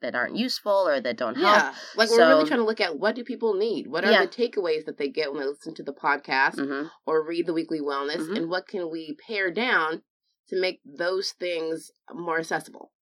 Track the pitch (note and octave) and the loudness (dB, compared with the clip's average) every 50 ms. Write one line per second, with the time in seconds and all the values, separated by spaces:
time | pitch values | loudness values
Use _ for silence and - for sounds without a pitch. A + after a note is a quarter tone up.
0 | - A#2+ G#2+ B2 A#2+ - - F#3+ B3 B3+ - - - G#3 G3 G3 F#3 D#3+ C#3+ C3 | -8 -6 -4 -4 -4 -4 -4 -4 -4 -4 -4 -4 -2 0 2 2 4 2 2 2
1 | A#2+ B2 A#2 - B2+ A2+ G#2+ C4+ F4 G3+ G#3 G3+ C#3+ C3+ C3+ - - - - G#3 | 0 -2 -2 -2 -4 -4 -2 2 4 6 6 6 4 2 -4 -10 -16 -6 0 0
2 | A3+ A3 A3+ A#3 - D#3+ D#3+ D#3 D#3 D3+ - A#3+ A3 G#3+ A3+ A3 G3+ F3 D3+ C3+ | 2 6 8 8 8 8 8 6 6 4 2 2 2 0 2 0 0 -2 0 0
3 | F#3 G#3+ A#3+ B3 A#3 - A#3 G#3+ A#3 A3 G3 F#3 G#3+ A#3 F#3+ C3+ - - C#3+ E3 | 0 0 0 -2 -6 -8 -6 -2 0 0 2 2 0 0 -2 -4 -4 -4 -4 0
4 | F#3+ G#3+ A3 F#3+ F#3+ F#3 - A#3 A#3 A#3 - G#3+ F3+ E3 D#3 D#3 D#3 D#3 D3 - | 4 6 6 6 6 2 0 -2 -2 0 0 -2 0 0 -2 -2 -4 -8 -6 -4
5 | D3 C3+ C3+ D#3 D#3 C#3 C#3+ D3+ C3+ C#3 D3 - - D#3+ D#3+ - - D3 C#3 - | -4 -4 -2 -2 -2 -2 -2 -4 -4 -4 -6 -6 -12 -14 -12 -10 -10 -10 -10 -4
6 | - D3 C#3+ C#3 - - C#3 C3 C#3 D#3+ E3+ D3 C#3 C#3 C#3 C#3 D3 E3 - _ | 0 0 0 0 -2 0 2 2 4 2 2 -2 -4 -4 -4 -6 -6 -8 -12 _
7 | _ - D#3+ D#3 D#3 D#3+ E3+ E3+ E3 F3 D#3+ E3 D#3+ D#3 D#3+ D#3 C#3+ C#3+ C#3 C#3 | _ 0 0 0 0 0 -2 -2 -2 -2 -2 -2 -2 -2 -4 -4 -2 -4 -2 -2
8 | C#3+ C#3+ D#3 - D#3 D#3+ G3+ - E3 E3 F3+ F#3 F3+ - - F#3 F3 D#3+ E3 E3 | -2 -4 -4 -4 -4 -4 -4 -4 -2 -2 -4 -4 -4 -6 -8 -6 -6 -6 -8 -8
9 | D#3+ D3+ - - - - A3 G3+ F#3+ F3+ E3+ G#3 A#3+ B3+ G#3+ E3+ D#3 D#3 D#3+ - | -10 -10 -14 -14 -10 -8 -4 -2 -2 -2 0 -2 0 2 2 2 0 0 -4 -6
10 | - _ _ _ _ _ _ _ _ _ F#3 F#3 F#3 F#3 F3 - _ C3+ D3 D#3+ | -10 _ _ _ _ _ _ _ _ _ -4 -2 -2 -2 -4 -6 _ -20 -8 -4
11 | E3+ F3+ F#3+ F#3+ G3 - - _ F3+ F3+ F3 D#3+ D#3+ D#3+ E3 D#3+ - - _ _ | -2 -2 -2 -2 -4 -6 -8 _ -6 -4 -4 -4 -4 -4 -6 -6 -8 -14 _ _
12 | _ - - E3 E3+ E3+ D#3+ E3 D#3+ - F3+ D#3 - - - - - - _ _ | _ -16 -14 -10 -6 -4 -4 -4 -2 -2 -4 -4 -6 -8 -16 -20 -20 -20 _ _